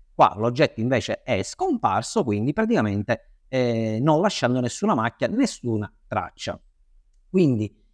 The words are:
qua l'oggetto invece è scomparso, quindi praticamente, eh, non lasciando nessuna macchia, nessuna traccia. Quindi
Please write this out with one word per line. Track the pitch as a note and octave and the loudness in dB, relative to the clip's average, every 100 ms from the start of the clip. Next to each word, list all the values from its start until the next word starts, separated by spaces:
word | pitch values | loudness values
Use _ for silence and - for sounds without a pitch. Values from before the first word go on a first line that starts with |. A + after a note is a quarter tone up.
| - | -4
qua | - B2 F#2 | 4 4 4
l'oggetto | A#2 B2 D3 - | -2 2 0 0
invece | A#2 B2+ - - | 0 0 0 -6
è | - G2+ | -2 -2
scomparso, | - - F#4+ B3+ A2 G2 - A3+ | -4 -4 -2 0 0 0 -2 -2
quindi | C3 G#2 A#2+ | 0 0 0
praticamente, | F#3+ A3 G#3+ G#2+ G2+ G#2 A2+ - _ _ | 0 0 2 0 0 -2 -4 -6 _ _
eh, | C3 B2 A2+ A2 A2 | -2 0 0 -2 0
non | D3 D3+ | 2 2
lasciando | G3+ - A#2+ B2+ | 2 0 0 0
nessuna | B2 - G#3 | -2 -2 0
macchia, | D3+ A2+ - B2 | 0 -2 -2 -2
nessuna | G#3+ C4+ - A#2+ G#2+ G#2 _ - | 0 0 -2 -4 -4 -4 _ -8
traccia. | G#2+ F2 - - - _ _ _ _ _ _ _ | -6 -6 -8 -10 -10 _ _ _ _ _ _ _
Quindi | F#3 D#3 A#2 G#2+ - _ | 2 2 2 -4 -8 _